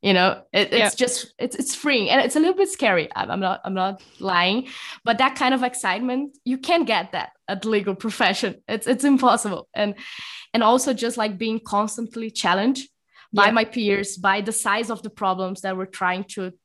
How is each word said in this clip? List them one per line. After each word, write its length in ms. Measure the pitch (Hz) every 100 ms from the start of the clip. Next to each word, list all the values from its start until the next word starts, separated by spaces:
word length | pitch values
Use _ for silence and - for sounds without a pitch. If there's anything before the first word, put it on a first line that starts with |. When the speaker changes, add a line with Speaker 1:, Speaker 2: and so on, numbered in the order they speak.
Speaker 1:
You 120 | 196
know, 300 | 185 180 - -
it, 160 | 196 208
it's 60 | -
Speaker 2:
Yeah. 120 | 214
Speaker 1:
just, 440 | - 247 247 - _
it's, 180 | 254 -
it's 180 | -
freeing, 340 | - 294 269 196
and 120 | 269
it's 160 | 262 302
a 20 |
little 160 | 320
bit 140 | 381 381
scary. 400 | - 233 180 151 -
I'm, 160 | 98
I'm 80 | -
not, 200 | 190 185
I'm 100 | -
not 260 | 190 185 196 - _
lying, 480 | 190 180 180 214 254 - - -
but 140 | - 226
that 160 | 262
kind 180 | 285 254
of 120 | 262
excitement, 760 | 247 247 202 185 254 254 285 _
you 120 | - 262
can't 280 | 269 339 240
get 260 | 214 190
that 180 | - - _ -
at 140 | 196
the 60 | 208
legal 280 | 214 202 190
profession. 640 | 226 - 208 196 208 - -
It's, 180 | 226 220
it's 160 | 254
impossible. 680 | 277 269 262 226 214 185 -
And, 220 | - 208 196 - - - - -
and 80 | 233
also 320 | 220 247 254
just, 220 | 240 233 233
like, 200 | 214 190
being 220 | 226 220
constantly 720 | 226 202 214 - 233 - 226
challenged 580 | 220 175 180 220 269 - _ _ _ -
by 140 | 202 202
Speaker 2:
Yeah. 40 |
Speaker 1:
my 140 | 226
peers, 520 | 220 240 208 196 202 -
by 240 | 190 196
the 120 | 208
size 360 | 220 226 202 226
of 140 | 220
the 80 | 214
problems 520 | - 196 185 185 190
that 140 | 196 190
we're 100 | 190
trying 380 | - 185 180 196
to 180 | - 185 180